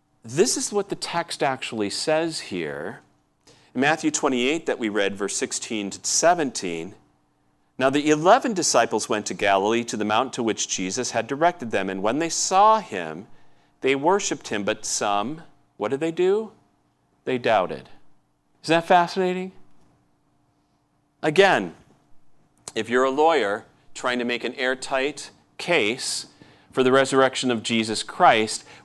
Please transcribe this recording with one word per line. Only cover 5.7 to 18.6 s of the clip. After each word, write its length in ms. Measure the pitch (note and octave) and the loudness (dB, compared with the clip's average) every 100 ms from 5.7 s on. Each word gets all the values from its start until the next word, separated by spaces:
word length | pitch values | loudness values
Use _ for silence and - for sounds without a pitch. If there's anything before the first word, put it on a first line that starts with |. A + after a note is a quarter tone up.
| A2 G2 | -6 -6
to 100 | - | -6
seventeen, 920 | - - D#3+ F3 C#3 - F#2 E2 F2+ - _ _ _ _ _ _ _ - | -4 2 2 2 0 -4 -6 -6 -10 -16 _ _ _ _ _ _ _ -2
"Now 120 | C3 | 0
the 200 | C#3+ D3 | 2 2
eleven 440 | D3+ F3 B3+ C4 | 4 6 6 4
disciples 540 | F#3 C#3+ B2+ A2+ A2 - | -2 0 2 2 0 -2
went 180 | A2 G#2 | -2 -4
to 60 | |
Galilee 500 | F#2 G2+ G2 G#2 A#2 | -2 2 2 2 0
to 140 | A#2 G#2+ | -2 -4
the 80 | G#2+ | 0
mountain 260 | A2 C3 | 0 0
to 120 | - | -2
which 240 | A2+ G2 - | -2 -2 -4
Jesus 440 | - F#2 A2 A#2+ | -4 -6 -4 -4
had 160 | A#2 A2+ | -4 -4
directed 440 | C#3 E3+ F3 A#2 | 0 0 0 -4
them. 180 | G#2 F#2+ | -4 -2
And 120 | F#2+ | -2
when 180 | G#2 C#3 | -2 -2
they 100 | E3 | -2
saw 500 | - - F#3+ G#3+ A3 | -4 0 4 6 4
him, 480 | - F#2+ D#2+ D#2 A2 - - - _ _ | 0 -8 -8 -10 -14 -20 -20 -20 _ _
they 140 | C3 C#3 | 0 2
worshipped 520 | D#3 G3 - D3+ - | 2 2 0 -6 -6
him. 160 | G#2+ | -4
But 220 | G2+ A2 - | -2 -4 -4
some," 580 | - A2 G2+ G#2+ D#3+ - _ _ - | -4 0 0 -2 -8 -16 _ _ -6
what 160 | G#2+ | -4
did 80 | C#3 | -2
they 120 | E3 | -2
do? 400 | E3 F#3 G#3 G#3+ - _ _ _ _ _ _ - | 0 2 0 -2 -14 _ _ _ _ _ _ -6
They 120 | B2+ | -2
doubted. 520 | B2 G#2+ F2 C#2 B1+ - - - _ _ _ _ | 2 2 2 -6 -14 -20 -20 -20 _ _ _ _